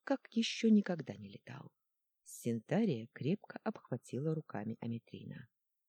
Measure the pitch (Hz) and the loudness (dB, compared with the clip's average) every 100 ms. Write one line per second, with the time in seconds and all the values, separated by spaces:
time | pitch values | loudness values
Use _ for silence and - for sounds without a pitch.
0 | - 269 - 226 226 - 226 208 202 165 | -2 -2 0 0 0 4 8 8 6 0
1 | 139 98 98 - - 127 - - _ _ | -4 -10 -12 -14 -14 -14 -14 -20 _ _
2 | _ _ - - 123 117 - 175 226 117 | _ _ -18 -6 -2 -2 0 2 4 0
3 | 117 - 135 202 - - - - - 123 | -4 -4 -2 -2 -4 -8 -6 -6 -6 -6
4 | - 117 156 156 - 104 107 113 117 117 | -4 -2 0 -2 -4 -6 -6 -6 -4 -6
5 | - 101 104 95 123 _ _ _ | -8 -12 -12 -12 -14 _ _ _